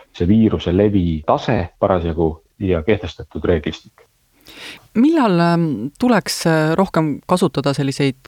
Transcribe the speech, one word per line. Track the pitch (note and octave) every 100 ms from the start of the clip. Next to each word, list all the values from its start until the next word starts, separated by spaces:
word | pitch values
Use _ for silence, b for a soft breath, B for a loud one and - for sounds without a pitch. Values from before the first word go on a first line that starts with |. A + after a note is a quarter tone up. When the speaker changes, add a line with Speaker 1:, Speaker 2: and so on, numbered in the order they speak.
| B -
Speaker 1:
see | F2
viiruse | A2 A2 E2+ -
levi | F2+ G#2 G2+ F2 D#2 D2+
tase | C#3 - A2 E2+ -
parasjagu | G2+ F#2 E2+ E2 E2 D#2 _ _
ja | F#2+ F2 D#2+
kehtestatud | G#2 E2+ - D#2 D2+
reeglistik. | - E2+ D#3+ - - _ _ _ _ B B B B B B
Speaker 2:
Millal, | G#3+ C#4 E4 A#3+ F3
ähm, | E3+ E3+ E3 A2+ A#2+ -
tuleks, | B3 A3 - - E3+
äh, | D#3+ D#3 E3
rohkem | F#3+ - D#3 C#3 -
kasutada | F3+ F3+ - C#3
selliseid | C#3 C#3 - C#3 C3